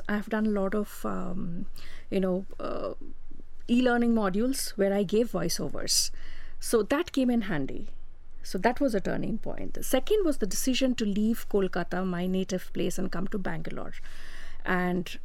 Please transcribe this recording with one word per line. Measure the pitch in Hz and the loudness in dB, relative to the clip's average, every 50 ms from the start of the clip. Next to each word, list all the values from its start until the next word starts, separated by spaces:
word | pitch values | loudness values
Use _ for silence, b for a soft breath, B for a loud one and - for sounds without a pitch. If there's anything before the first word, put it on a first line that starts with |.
| - - | -2 -2
I | 208 | -2
have | 208 202 - | -2 -2 -2
done | - 214 214 220 | -2 0 2 2
a | |
lot | 208 202 196 196 190 | 2 0 0 0 0
of, | 214 202 - - - - | 0 -2 -2 -6 -6 -4
um, | 214 196 185 185 180 180 185 185 180 170 185 - - B B B B B B B B | -4 -2 -2 -2 -2 -2 -2 0 -2 -2 -2 -2 -2 B B B B B B B B
you | - 196 | 0 0
know, | 190 185 180 185 196 - - - | 2 2 0 0 -2 -4 -6 -6
uh, | - - - - - - - - - - - - - - - - - - - - - - | -4 -4 -4 -4 -4 -4 -6 -6 -6 -6 -6 -4 -4 -4 -6 -6 -6 -6 -8 -6 -2 2
e-learning | 240 240 254 247 240 240 233 233 233 | 2 4 4 4 4 4 4 4 4
modules | 226 208 190 180 202 226 254 269 - - - | 4 2 2 2 2 2 2 0 -2 -4 -4
where | - - 196 196 196 | 0 2 2 4 4
I | 202 208 | 2 2
gave | 165 - 214 247 233 | 2 2 2 2 2
voiceovers. | - 180 170 170 - - - - - - - - - - - - B B B B B B B B B B | 0 0 0 0 0 -2 -2 -2 -2 -2 0 2 2 2 2 2 B B B B B B B B B B
So | - - - 226 208 | 0 2 2 2 2
that | - 277 285 349 - | 2 0 0 -2 0
came | - 277 262 247 | 0 2 2 4
in | 247 233 208 | 2 2 2
handy. | - 185 147 139 127 - - - - - - - - - - - - - - | 0 0 0 0 0 -2 -2 -2 -2 -4 -4 -6 -6 -8 -10 -10 -8 -8 -6
So | - - - 202 | -6 -4 -2 2
that | 180 233 247 - | 2 2 2 4
was | 285 269 220 | 2 2 2
a | 196 | 2
turning | - 180 - - - 190 226 - | 0 0 0 0 0 0 0 0
point. | - - - - 185 - - | -2 -2 -2 -2 -2 -2 0
The | - - | 0 2
second | - - 262 - - 415 427 381 | 2 2 2 4 4 4 4 4
was | 320 277 - | 4 2 2
the | - 190 | 2 0
decision | - - - 262 254 247 269 254 247 | 0 0 2 2 2 4 2 2 2
to | - 226 | 2 0
leave | 202 196 208 208 220 233 - - - | 0 2 2 2 2 2 0 0 2
Kolkata, | - 202 196 185 - 180 175 - - 180 185 | 2 2 2 2 0 0 -2 0 0 0 0
my | 190 180 170 180 185 | 0 0 0 0 0
native | 185 190 190 - 190 180 - - - | 0 0 0 0 -2 -4 -4 -4 -2
place, | - 170 185 185 - | -2 0 0 0 0
and | 180 185 | 0 0
come | - 175 185 - | 0 0 0 0
to | - 208 | 0 0
Bangalore. | 180 180 170 156 156 - - - - - - - B B B B B B B B B B B B - | 0 0 0 0 -2 -2 -2 -4 -4 -4 -4 -2 B B B B B B B B B B B B 0
And | - 185 180 180 180 175 180 165 - - - - | 0 0 2 2 2 0 0 -2 -4 -6 -6 -4